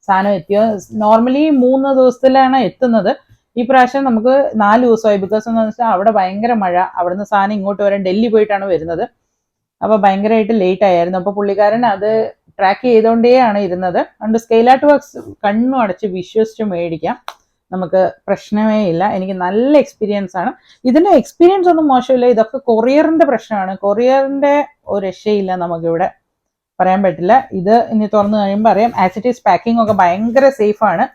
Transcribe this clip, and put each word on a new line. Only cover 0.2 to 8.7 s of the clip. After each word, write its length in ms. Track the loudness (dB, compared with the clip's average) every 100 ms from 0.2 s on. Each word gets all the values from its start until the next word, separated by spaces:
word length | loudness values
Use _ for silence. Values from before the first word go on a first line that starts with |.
| 0 -2
എത്തിയോ. 240 | -2 0 0 -2 -8 -4
Normally 400 | 2 2 2 0 2 2
മൂന്ന് 260 | 2 2 0 2
ദിവസത്തിലാണ് 580 | 2 2 2 4 2 2 -2
എത്തുന്നത്, 420 | -2 0 0 0 -4 _ _ _ -6
ഈ 40 | 2
പ്രാവശ്യം 340 | 4 4 0 -2
നമുക്ക് 240 | 0 2 2 0 0
നാല് 200 | 2 2 2
ദിവസമായി. 320 | 2 2 -2
Because 220 | -2 -4 -2
എന്ന് 100 | -2 -2
വെച്ചാൽ 220 | -2 -2 0
അവിടെ 180 | 0 0
ഭയങ്കര 380 | -2 -4 -2 -2
മഴ, 120 | 0 -2 -2 -4
അവിടുന്ന് 260 | -6 -6 -4
സാധനം 220 | -2 0 -2
ഇങ്ങോട്ട് 220 | -4 -2 -2
വരാൻ 180 | -2 -2
ഡൽഹി 240 | 0 2
പോയിട്ടാണ് 340 | 2 0 -2 -2